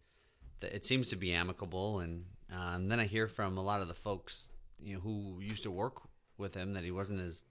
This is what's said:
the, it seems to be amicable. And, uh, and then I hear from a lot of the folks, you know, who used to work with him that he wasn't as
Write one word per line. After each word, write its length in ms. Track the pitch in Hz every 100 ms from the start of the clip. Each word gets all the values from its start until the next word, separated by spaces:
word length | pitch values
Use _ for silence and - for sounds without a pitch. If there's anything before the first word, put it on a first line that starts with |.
| - _ _ - - -
the, 140 | -
it 120 | 104 -
seems 240 | 131 120
to 60 | 92
be 180 | 92
amicable. 640 | 85 90 113 92 92 104 101
And, 240 | 85 85 90 - -
uh, 220 | 90 90 90
and 140 | 95
then 80 | 117
I 60 |
hear 240 | 104 110 110
from 300 | 110 98 92
a 40 |
lot 200 | 95 104
of 60 | 87
the 60 |
folks, 540 | - 104 95 - - - - - -
you 120 | 101
know, 60 | 95
who 380 | 101 104 98 90
used 220 | 101 104
to 60 | 107
work 300 | 90 120 - - - - -
with 160 | 98
him 180 | 95 92
that 120 | 98
he 60 | 87
wasn't 300 | 90 98 98
as 240 | 90 82 -